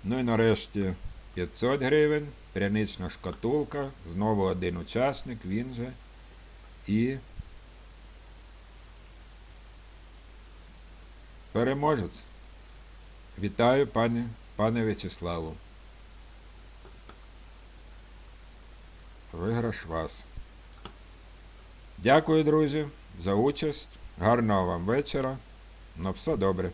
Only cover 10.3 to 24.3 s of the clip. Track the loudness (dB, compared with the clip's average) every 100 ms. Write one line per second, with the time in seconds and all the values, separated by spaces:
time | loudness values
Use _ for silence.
10.3 | -20 -20 -20 -20 -20 -20 -20 -20 -20 -20
11.3 | -20 -6 0 0 2 2 2 -2 -8 -16
12.3 | -20 -20 -20 -20 -20 -20 -20 -20 -20 -18
13.3 | -6 -4 4 4 6 4 2 2 0 -4
14.3 | -8 -12 0 2 2 0 -2 -6 -6 -4
15.3 | -4 -6 -10 -18 -20 -20 -20 -20 -20 -20
16.3 | -20 -20 -20 -20 -20 -20 -20 -20 -20 -20
17.3 | -20 -20 -20 -20 -20 -20 -20 -20 -20 -20
18.3 | -20 -20 -20 -20 -20 -20 -20 -20 -20 -16
19.3 | -4 -2 0 -2 -4 -6 -4 -4 -8 -14
20.3 | -14 -16 -18 -20 -18 -18 -18 -20 -20 -20
21.3 | -20 -20 -20 -20 -20 -20 -2 6 6 6
22.3 | 4 6 4 4 0 -4 -8 -18 -6 2
23.3 | 4 4 2 -4 -4 -12 -16 -16 0 4